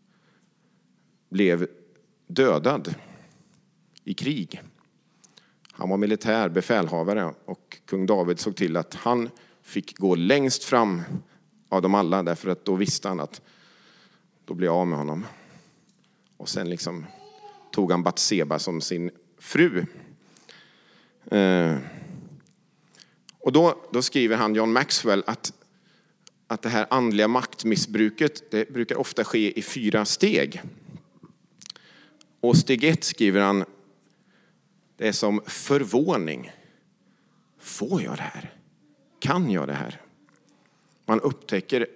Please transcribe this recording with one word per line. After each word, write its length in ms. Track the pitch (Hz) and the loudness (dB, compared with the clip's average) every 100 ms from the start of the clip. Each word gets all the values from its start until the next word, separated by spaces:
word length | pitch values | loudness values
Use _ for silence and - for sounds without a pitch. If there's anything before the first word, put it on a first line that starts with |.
| _ _ _ _ _ _ _ _ _ _ _ _ _ | _ _ _ _ _ _ _ _ _ _ _ _ _
blev 380 | 95 95 85 90 - - _ _ _ - | 2 2 2 -2 -8 -20 _ _ _ -4
dödad 680 | 90 131 76 101 143 85 - - - - _ _ _ _ _ _ _ | 2 4 4 2 -2 -4 -10 -14 -20 -20 _ _ _ _ _ _ _
i 100 | - | -10
krig. 480 | 98 131 147 85 - - _ _ _ _ _ - _ _ _ _ | -6 -4 -4 -6 -12 -18 _ _ _ _ _ -20 _ _ _ _
Han 180 | - 95 | -8 -4
var 80 | 98 | 0
militär 520 | 104 107 113 113 95 | 0 0 2 2 2
befälhavare, 840 | 90 - 113 82 85 85 104 85 - - | 0 0 0 0 -2 -2 -2 -2 -6 -12
och 320 | 90 _ - - | -14 _ -20 -8
kung 200 | 95 92 | -2 2
David 340 | 101 87 87 | 2 2 -2
såg 160 | 107 92 | -4 -2
till 220 | 90 82 | -2 0
att 160 | 82 | -4
han 360 | - 117 120 117 - - _ | -4 0 0 -2 -10 -20 _
fick 360 | - 101 - - | -10 -8 -8 -2
gå 180 | 95 85 | 0 2
längst 480 | 90 143 135 - | 4 4 2 -2
fram 380 | - 127 110 87 85 - - _ _ _ _ | 0 2 4 0 -6 -10 -12 _ _ _ _
av 120 | 95 | 0
dem 140 | 92 101 | 2 2
alla, 280 | 85 95 | 2 0
därför 260 | 85 85 98 | 0 -4 -4
att 160 | 87 - | -4 -2
då 100 | 92 | 0
visste 320 | 98 - 101 | 0 -2 -4
han 120 | 92 | -6
att 220 | 76 - - _ _ _ _ _ _ _ _ _ - | -8 -12 -20 _ _ _ _ _ _ _ _ _ -12
då 60 | |
blir 140 | 87 90 | -4 0
jag 80 | 85 | 2
av 120 | 90 | 0
med 100 | 76 | -2
honom. 280 | 73 80 110 - - - _ _ _ _ _ _ _ - | -4 -6 -10 -16 -20 -20 _ _ _ _ _ _ _ -16
Och 120 | - | -8
sen 200 | - 87 | -6 -6
liksom 360 | 87 85 87 78 - - - - - - | -6 -8 -10 -14 -20 -20 -20 -20 -20 -6
tog 200 | - 92 | -2 2
han 120 | 90 | 2
Batseba 560 | 87 - - 98 73 78 | 0 0 0 0 0 -2
som 220 | 92 82 | -4 -6
sin 300 | - 87 87 - _ _ | -4 -4 -6 -10 _ _
fru. 480 | - 147 170 90 - - - - _ _ - - _ _ _ _ _ _ - | -4 0 2 0 -6 -10 -20 -20 _ _ -20 -20 _ _ _ _ _ _ -2
Eh, 520 | 104 95 90 82 73 65 - - - - - _ _ _ _ _ - - _ - _ | 2 4 4 2 0 -6 -14 -18 -18 -20 -20 _ _ _ _ _ -20 -20 _ -20 _
och 120 | 131 | 2
då, 360 | 139 170 - - | 6 6 4 -2
då 100 | 120 | -2
skriver 360 | 127 139 117 113 | 0 2 2 4
han, 180 | 107 107 | 2 2
John 180 | 110 | 2
Maxwell, 500 | 120 143 - 113 98 98 | 2 2 0 2 2 0
att, 260 | 113 - - _ _ _ _ _ _ _ _ - | -6 -8 -12 _ _ _ _ _ _ _ _ -10
att 140 | 113 | -6
det 80 | 117 | -2
här 180 | 117 107 | 0 2
andliga 380 | 131 120 104 107 | 2 2 2 2
maktmissbruket, 1200 | 127 - - 113 98 92 107 107 107 147 - - | 2 -2 -4 -2 0 0 0 0 2 -2 -2 -4
det 180 | 107 110 | -4 -2
brukar 260 | 123 113 - | -4 -4 -4
ofta 280 | 131 - | -4 -4
ske 360 | 107 120 104 - | -2 0 0 -2
i 20 | |
fyra 440 | - 135 107 110 104 | -6 -4 0 0 0
steg. 560 | - 202 127 69 - - - - - - _ - _ _ _ - - - - - _ - _ | 2 2 2 0 -4 -16 -18 -20 -20 -20 _ -20 _ _ _ -20 -20 -20 -20 -20 _ -20 _
Och 180 | 120 117 | 2 4
steg 260 | - 123 | 4 2
ett, 200 | 147 165 | 2 0
skriver 380 | - - 104 98 | -2 2 2 4
han, 240 | 98 101 - - _ _ _ _ _ _ _ _ _ _ _ - | 4 2 -2 -10 _ _ _ _ _ _ _ _ _ _ _ -6
det 100 | 110 | -4
är 40 | |
som 300 | 98 107 104 - | 0 0 -2 -4
förvåning. 1080 | - - 143 113 117 165 139 80 65 - - - _ _ _ _ _ _ _ _ _ | -8 0 0 2 2 2 0 -2 -6 -12 -20 -20 _ _ _ _ _ _ _ _ _
Får 420 | - - 143 180 | -14 -8 -4 -2
jag 160 | 71 67 | -2 -6
det 40 | |
här? 320 | - - - - _ _ _ _ _ _ | -10 -12 -16 -20 _ _ _ _ _ _
Kan 320 | - 180 156 | -2 0 2
jag 160 | 92 67 | 0 -2
det 60 | |
här? 280 | 71 62 - - _ _ _ _ _ _ _ _ _ - | -6 -8 -14 -20 _ _ _ _ _ _ _ _ _ -2
Man 140 | 110 | 0
upptäcker 680 | - 123 - 98 - 127 - | 0 -4 -4 -4 -2 -2 -2